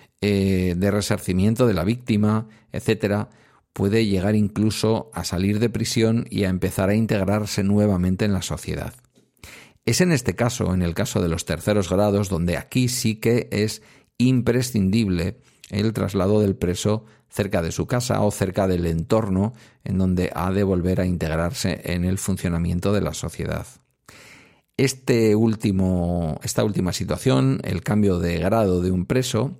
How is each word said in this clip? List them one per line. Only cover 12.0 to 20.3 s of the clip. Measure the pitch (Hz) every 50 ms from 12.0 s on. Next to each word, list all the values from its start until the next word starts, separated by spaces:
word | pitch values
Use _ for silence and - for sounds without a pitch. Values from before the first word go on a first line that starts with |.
| 104 104 101 101 104 95
donde | 92 80 85 87 87 69
aquí | - - - 127 127 120
sí | 123 - - 110 110
que | - - 113 117 120 - -
es | - 101 104 107 - - - - - - _ _ _ -
imprescindible | 123 127 131 123 117 131 120 127 127 123 - 110 95 95 98 117 113 98 90 85 85 90 - - _ _ _ _ - -
el | - 101 104 113
traslado | 104 104 98 98 98 98 90 98 104 107
del | 104 98 92
preso | - - 87 90 - - 107 107 107 - - - _ _ _
cerca | - - 101 98 104 95
de | 85 82
su | - - 85 -
casa | 131 123 123 - 104 101
o | 104 104
cerca | - - 101 95 90 - 98 95
del | 92 87 85
entorno | 82 82 82 80 - 117 110 107 101 92 92 101 110 127 - - - _ _ -
en | - 95 92
donde | 95 92 90 90 90 -